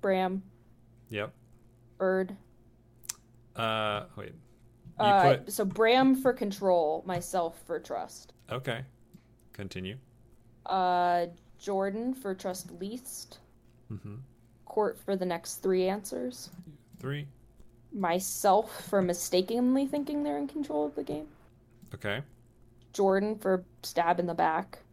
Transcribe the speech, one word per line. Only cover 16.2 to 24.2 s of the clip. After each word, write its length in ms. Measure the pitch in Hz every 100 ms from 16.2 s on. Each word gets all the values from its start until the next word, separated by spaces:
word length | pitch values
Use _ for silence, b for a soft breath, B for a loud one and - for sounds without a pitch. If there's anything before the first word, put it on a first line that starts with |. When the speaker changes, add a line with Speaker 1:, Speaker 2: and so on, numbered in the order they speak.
| 254 247 - - 175 - - -
Speaker 2:
Three. 280 | 127 143 143 - - - - - -
Speaker 1:
Myself 920 | 254 185 175 185 - 202 190 - - -
for 140 | 202
mistakenly 840 | 185 175 - 180 190 233 247 262 277
thinking 360 | 294 285 294
they're 140 | 294 294
in 100 | 285
control 380 | 311 277 302 302
of 100 | 294
the 80 |
game. 240 | 277 - - - - - _ - -
Speaker 2:
Okay. 280 | - 104 107 143 - - _ - - -
Speaker 1:
Jordan 440 | - 196 190 208 214
for 280 | 190 185 180 -
stab 360 | - - 170
in 80 | 175